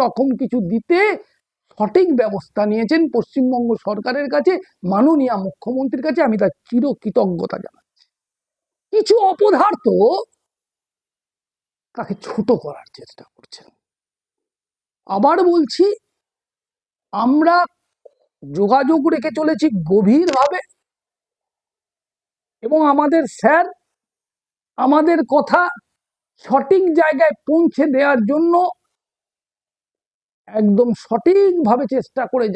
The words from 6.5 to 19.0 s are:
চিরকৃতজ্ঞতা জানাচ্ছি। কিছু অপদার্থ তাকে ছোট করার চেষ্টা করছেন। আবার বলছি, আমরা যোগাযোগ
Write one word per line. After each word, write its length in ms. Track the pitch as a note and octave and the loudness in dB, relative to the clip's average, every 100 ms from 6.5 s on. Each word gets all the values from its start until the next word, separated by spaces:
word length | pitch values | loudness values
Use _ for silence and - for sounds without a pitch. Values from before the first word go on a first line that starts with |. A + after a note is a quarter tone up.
| - - | -4 -4
চিরকৃতজ্ঞতা 920 | A#3+ C#4 - A3 A#3 G3+ E3+ - - | -2 -2 -4 -4 -2 -2 -2 -6 -10
জানাচ্ছি। 400 | - _ _ _ _ _ _ _ _ _ _ _ _ | -14 _ _ _ _ _ _ _ _ _ _ _ _
কিছু 220 | G#4+ A4 A4+ G4 | -2 2 2 2
অপদার্থ 560 | F4 G#4 D4+ G4+ - A#3 F3+ A3 F#4+ - _ _ _ _ _ _ _ _ _ _ _ _ _ _ _ _ - | 2 2 2 2 0 -2 2 2 0 -6 _ _ _ _ _ _ _ _ _ _ _ _ _ _ _ _ -12
তাকে 180 | - G3+ - | -10 -12 -10
ছোট 220 | - - A3 | -6 -2 -2
করার 240 | D3 C#3+ - - | -4 -16 -20 -20
চেষ্টা 260 | - - - | -20 -20 -20
করছেন। 320 | _ _ - _ _ _ _ _ _ _ _ _ _ _ _ _ _ - | _ _ -20 _ _ _ _ _ _ _ _ _ _ _ _ _ _ -8
আবার 320 | G3 C4+ F4+ F4+ | 0 2 2 2
বলছি, 320 | E4+ C#4 - G4 G4+ _ _ _ _ _ _ _ _ _ _ _ | 2 0 0 0 -2 _ _ _ _ _ _ _ _ _ _ _
আমরা 440 | G3+ A#3+ D4 D#4+ F4 F4 _ _ _ - _ _ _ | -4 0 2 2 2 0 _ _ _ -20 _ _ _
যোগাযোগ 580 | C#3 D3 G3+ C4 C4+ D#4+ | -10 -2 0 2 2 0